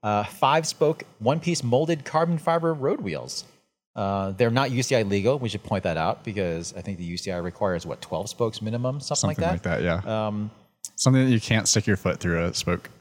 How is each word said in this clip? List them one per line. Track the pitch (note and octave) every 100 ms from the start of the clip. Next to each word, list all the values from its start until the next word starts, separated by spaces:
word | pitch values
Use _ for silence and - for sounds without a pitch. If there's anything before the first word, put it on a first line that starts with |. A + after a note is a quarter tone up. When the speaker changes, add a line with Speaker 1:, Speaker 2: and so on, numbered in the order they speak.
Speaker 1:
uh, | G#2+ G#2
five-spoke, | G#2 - C3+ D#3 D#3+ - D3+ D#3+ - _
one-piece | A2 D3+ - E3
molded | A#2+ B2 D#3+ E3 -
carbon | D#3 E3+ E3
fiber | - E3 E3
road | D#3 C3+ C4
wheels. | C#3 D2 B1+ - - _ _ _ _ -
Uh, | G2 G2 G2
they're | F#2+ A#2
not | A#2 C3+
U | C3
C | B2+ B2+
I |
legal. | G#2 G2+ G2+ C#3
We | A#2+
should | G#2
point | - G2+
that | F2+ D#2+
out | E2 -
because | - G2+ F2+ E2 E2+ F#2
I |
think | F2+ F#2
the |
U | F2 F2
C | -
I | F2
requires, | F2 - G2+ F2 E2
what, | -
twelve | - E2 G#2
spokes | - A#2 -
minimum, | A2 A#2 B2 C#3+
something | - D3 G2 -
Speaker 2:
Something |
Speaker 1:
like | E3 F3+
that. | -
Speaker 2:
like | C#2+
that, | F2 E2+ F#2+
yeah. | A2 G#2+
Speaker 1:
Um, | G#2 G#2+ - _ _ - -
Speaker 2:
Something | C3 C3 C3
that |
you | A#2
can't | - A2+ -
stick | A2 G#2
your | F#2+
foot | F#2 -
through | F2 E2 E2+
a |
spoke. | - - F2 - -